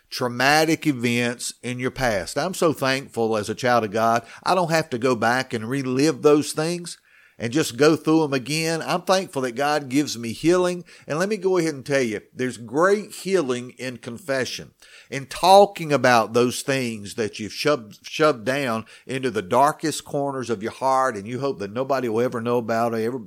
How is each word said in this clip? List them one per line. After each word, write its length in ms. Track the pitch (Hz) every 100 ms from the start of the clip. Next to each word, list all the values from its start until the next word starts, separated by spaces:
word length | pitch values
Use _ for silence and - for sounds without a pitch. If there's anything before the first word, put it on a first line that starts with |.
| _
traumatic 800 | - 123 120 131 151 160 156 156
events 640 | 131 120 120 120 120 - -
in 160 | 117 123
your 140 | 127
past. 440 | - 135 95 85 139
I'm 180 | 170
so 180 | 190 170
thankful 640 | - 135 135 139 117 113 110
as 120 | 104
a 60 |
child 300 | 104 123 120
of 80 | 107
God, 320 | 110 113 117 - -
I 140 | - 185
don't 160 | 170
have 180 | 160 156
to 80 | 123
go 160 | 131
back 400 | 120 117 127 127
and 160 | 117 110
relive 520 | 139 127 127 151 127
those 280 | 151 151 143
things 480 | - 160 175 170 - _ _ _ -
and 120 | 117
just 240 | 139 147 117
go 180 | 151 156
through 260 | 160 160
'em 120 | 151
again. 480 | 135 120 156 160 165
I'm 180 | 120 175
thankful 400 | - 190 180 139
that 100 | 127
God 360 | 117 143 151 139
gives 300 | 135 139 107
me 140 | 117
healing. 520 | 107 156 185 180 180 170 - -
And 120 | 147
let 120 | 196
me 80 | 214
go 180 | 185 185
ahead 160 | 160
and 140 | 143 123
tell 160 | 139
you, 180 | 120 101 -
there's 240 | - 127 107
great 540 | 113 131 185 208 165
healing 580 | - 180 190 135 123 123 -
in 180 | 127 120
confession, 760 | - 117 - 135 123 - 71 _ - - -
in 140 | 135
talking 640 | 135 - 175 196 202 202 160
about 440 | 139 127 120 104
those 260 | 117 123 123
things 540 | - 135 123 110 101
that 260 | 87 104 -
you've 140 | 104
shoved, 520 | - 147 143 107 - -
shoved 380 | - 156 131
down 400 | 107 139 135 113 - - -
into 240 | 131 131
the 100 | 104
darkest 640 | 92 123 143 151 160 -
corners 460 | - 147 139 131 117
of 120 | 110
your 100 | 107
heart, 440 | - 131 131 131 104
and 100 | 101
you 140 | 123
hope 200 | 139 147
that 120 | 101
nobody 380 | 113 135 135 123
will 100 | 110
ever 220 | 123 123
know 160 | 117 123
about 340 | 113 113 117
it. 140 | 113 113
Ever, 160 | 131